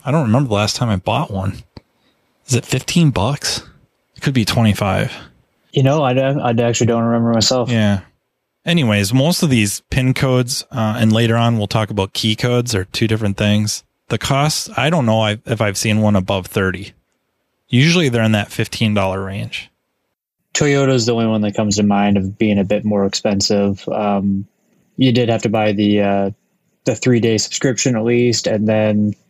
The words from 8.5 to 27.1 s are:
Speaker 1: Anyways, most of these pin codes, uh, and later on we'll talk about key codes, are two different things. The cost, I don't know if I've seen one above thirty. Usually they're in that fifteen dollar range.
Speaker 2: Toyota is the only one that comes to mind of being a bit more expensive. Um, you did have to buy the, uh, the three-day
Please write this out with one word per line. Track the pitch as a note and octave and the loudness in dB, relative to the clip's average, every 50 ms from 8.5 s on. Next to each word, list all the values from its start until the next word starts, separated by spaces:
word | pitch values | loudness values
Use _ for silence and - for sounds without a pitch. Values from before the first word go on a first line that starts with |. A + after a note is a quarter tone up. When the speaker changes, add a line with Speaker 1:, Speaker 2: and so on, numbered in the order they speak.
| _ _ - | _ _ -4
Speaker 1:
Anyways, | E3 E3+ E3+ C3+ A2 G#2 G2+ G2+ F#2+ B2 | -2 0 2 2 2 2 2 0 2 2
most | C3 C3+ C3+ - - F#3 | 2 2 2 0 0 0
of | D3 | 2
these | C3 A2+ G#2 G2+ - - _ - | 2 2 2 0 -2 -6 _ -4
pin | - C3+ B2+ C3 B2+ | -2 0 0 0 0
codes, | - C#3+ C3 B2+ B2+ B2 B2 - - - - | 0 0 2 2 2 0 -2 -4 -8 -10 -8
uh, | - A#2+ A2 G#2+ G#2+ B2+ | -6 -4 -2 -2 0 2
and | A2+ A2 G#2+ | 2 2 4
later | A2+ A#2 A2+ A2+ | 2 2 2 2
on | A#2 A#2 A#2 A#2 | 2 2 2 0
we'll | A2 G#2 | 0 -2
talk | G2+ - A2 G#2+ - | -2 -2 -2 -2 -2
about | A2 G2+ F#2+ G2 - | -2 -4 -4 -4 -4
key | - - A2 G#2+ | -4 -2 -2 -2
codes, | - - A#2+ B2 B2 A#2+ A#2+ A#2 | -2 -2 -2 0 0 -2 -2 -4
are | F#2+ F#2 | -4 -6
two | - - - A#2 | -6 -4 -2 -2
different | A2 A2 A2 A2 G2+ G2 | 0 0 0 -2 -2 -2
things. | - G#2+ G#2 G#2 G#2+ G#2+ G#2 - - - _ _ _ _ | 0 0 2 2 2 0 -2 -6 -8 -12 _ _ _ _
The | - - | -6 -6
cost, | - - - C#3 C3+ D3 D#3 - - - - - | -4 -2 -2 0 0 0 0 -2 -4 -6 -6 -4
I | A#2 B2 D3+ | -2 -2 0
don't | F3 E3 B2 | 0 0 2
know | A2+ A2 A2 A2 | 2 2 2 2
if | G#2 G#2 A2+ - - A#2 G#2+ | 0 -2 -4 -4 -4 -2 -2
I've | A2+ G#2 G2 | -2 -2 -2
seen | - - A2+ G#2 G#2+ | -2 -2 0 0 2
one | G#2+ G#2 G#2 | 2 2 2
above | F#2+ F2+ - G2+ F#2+ F#2 | 2 0 0 -2 -4 -4
thirty. | - - G#2+ G2 F#2+ F2+ F#2 G#2 - - _ _ _ _ _ _ _ _ _ _ _ _ _ _ | -4 -2 -2 0 -2 -2 -4 -10 -14 -18 _ _ _ _ _ _ _ _ _ _ _ _ _ _
Usually | - B2 B2 C#3+ E3+ E3+ F3+ E3 C3 | -2 2 2 4 4 4 2 2 2
they're | A#2+ A#2 A2 | 2 2 2
in | A2 | 2
that | A2 G#2 G2+ - | 2 2 0 -2
fifteen | - - A2 - - - A#2+ G#2+ G#2 | -4 -6 -6 -4 -4 -2 -2 0 0
dollar | G2+ G2 F#2+ F#2+ F#2+ G2 | 0 -2 -2 -4 -4 -6
range. | G2 G2 G#2 A2+ A2+ - - - - _ _ _ _ _ _ _ _ _ _ _ _ _ _ _ _ - | -8 -8 -8 -10 -10 -10 -12 -14 -16 _ _ _ _ _ _ _ _ _ _ _ _ _ _ _ _ -4
Speaker 2:
Toyota | - D3+ C#3+ C#3 C#3 C3+ C3 C3 | 0 0 2 2 2 2 2 2
is | B2 A2+ | 2 2
the | A#2+ A#2 | 0 0
only | A2+ A2+ | 0 0
one | A2 A2 G#2+ | 0 0 0
that | G#2+ G#2 G2 | 0 -2 -2
comes | - A2 G#2 G2+ | -2 0 0 0
to | G#2+ G#2 | 2 2
mind | G#2 G#2 G2+ G#2 G#2 G2+ | 2 2 2 2 2 2
of | G2+ F#2 F#2+ G#2 | 0 0 -2 -4
being | - A2+ G#2+ G#2 | -2 0 0 2
a | G2+ F#2+ | 0 0
bit | F#2+ G#2 G#2 G#2+ | 0 0 -2 -2
more | G#2+ G#2 G2+ G2 | 0 0 0 0
expensive. | F#2+ - - - A2 G2+ G2 G2+ - G#2+ G2+ G2+ G2+ G2 - - - | -2 -2 -2 -2 -2 -2 0 0 0 0 2 0 0 -2 -4 -6 -6
Um, | - A2 G#2+ G#2 G2+ G2 G2 G2+ G2 G2 G2+ - _ _ _ _ _ _ _ _ _ | -4 -4 -2 -2 0 0 0 -2 -2 -4 -6 -10 _ _ _ _ _ _ _ _ _
you | - C3+ C3 | 0 2 2
did | A#2 B2 A#2+ | 2 2 2
have | A2 A2+ G#2+ - | 2 0 0 0
to | A2 | 0
buy | G#2+ A2 G#2+ G#2+ G#2 | 0 0 0 0 2
the, | G#2 G#2 G#2 G#2 G#2 | 2 2 2 2 2
uh, | G2+ G2 G2 G2 G2 G2 G#2 _ _ _ _ _ _ _ _ _ - | 2 2 0 0 0 -2 -4 _ _ _ _ _ _ _ _ _ -4
the | C3 A2+ | -4 -4
three-day | - - B2+ | 0 2 2